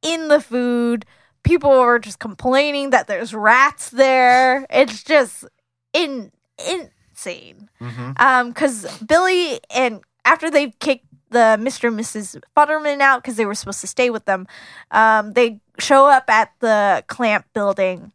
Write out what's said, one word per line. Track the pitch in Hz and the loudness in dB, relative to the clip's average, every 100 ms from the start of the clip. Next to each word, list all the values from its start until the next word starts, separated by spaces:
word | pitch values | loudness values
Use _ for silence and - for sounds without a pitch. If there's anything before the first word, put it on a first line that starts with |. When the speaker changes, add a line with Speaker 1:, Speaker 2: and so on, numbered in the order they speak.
Speaker 1:
in | 311 330 311 | -4 -6 2
the | 294 | 0
food. | - 247 247 240 240 233 - _ _ _ | 0 -4 -2 -2 -2 -4 -8 _ _ _
People | - 339 285 | -2 0 4
are | 262 247 240 | 4 4 2
just | 220 - | -2 -14
complaining | 226 196 254 262 294 285 277 | -14 -8 -2 0 0 -2 0
that | 254 - | -2 0
there's | 196 226 | -8 -8
rats | 220 214 240 277 294 - | -4 2 4 2 0 -14
there. | 247 269 262 254 247 262 262 269 | 0 2 4 4 4 4 0 -2
It's | - 262 220 | 0 0 -2
just | - 311 247 - - _ _ _ _ | 0 2 2 -6 -20 _ _ _ _
in-, | 311 330 269 202 _ _ - | -4 -4 -6 -14 _ _ -14
insane. | - 370 247 _ _ - - 175 - _ 208 _ | -8 -8 -10 _ _ -18 -14 -14 -18 _ -20 _
Speaker 2:
Mm-hmm. | 233 226 240 - | -16 -12 -12 0
Speaker 1:
Um, | 247 254 240 | 2 2 -2
'cause | 240 311 226 185 - 220 | -4 -4 -4 -14 -16 -2
Billy | 311 370 370 339 254 _ | 0 2 0 -2 -6 _
and | 247 254 208 _ _ | -2 -2 -4 _ _
after | 233 330 320 | 0 0 0
they've | 302 285 - | 0 -2 -6
kicked | - 269 _ _ _ | -4 -4 _ _ _
the | 240 226 214 | 2 2 2
Mister | 233 262 233 | -2 -4 -6
and | 220 | -4
Missus | 233 214 196 - _ - | -8 -10 -12 -16 _ 0
Futterman | 294 311 302 285 | 2 0 -4 0
out | 277 262 | 2 0
'cause | 262 220 | -2 -4
they | 214 | -4
were | |
supposed | 208 - 196 | -4 -10 -12
to | 185 | -12
stay | - 247 | -4 -2
with | 226 | -2
them, | - 190 190 - - - - | -4 -6 -6 -20 -20 -20 -4
um, | - 220 220 214 | 2 4 2 0
they | 214 240 214 _ - | 0 0 -2 _ -12
show | - 269 277 | 2 6 6
up | 269 254 | 4 4
at | 220 220 _ | 0 0 _
the | 233 214 202 165 - | 0 2 2 0 -4
Clamp | - 240 208 - | -6 -2 -2 -4
building. | - 202 196 190 185 180 | -4 -4 -2 -2 -4 -14